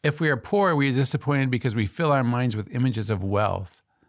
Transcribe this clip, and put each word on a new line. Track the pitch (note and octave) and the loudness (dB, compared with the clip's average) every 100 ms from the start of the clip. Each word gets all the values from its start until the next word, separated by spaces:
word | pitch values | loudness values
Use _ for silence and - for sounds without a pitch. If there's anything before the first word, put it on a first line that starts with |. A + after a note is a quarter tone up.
If | D3+ C#3+ | -2 0
we | D#3+ | 0
are | C3 | -2
poor, | - G3+ G3 D3+ | 0 2 2 2
we | C#3 | 2
are | B2+ | 2
disappointed | C3+ - - C#3+ C3+ | 0 -2 0 0 0
because | B2 C3 A2+ | 0 -2 0
we | G2+ | -2
fill | - D#3+ | 0 0
our | C#3 | 2
minds | A#2+ A#2+ B2+ G#2+ | 2 0 0 -2
with | G2+ | -6
images | B2+ C3 A2+ G#2 | 0 0 0 -2
of | G#2 | -2
wealth | F#2+ G2+ G#2 F#2 F#2+ - _ _ | 0 0 0 -2 -8 -16 _ _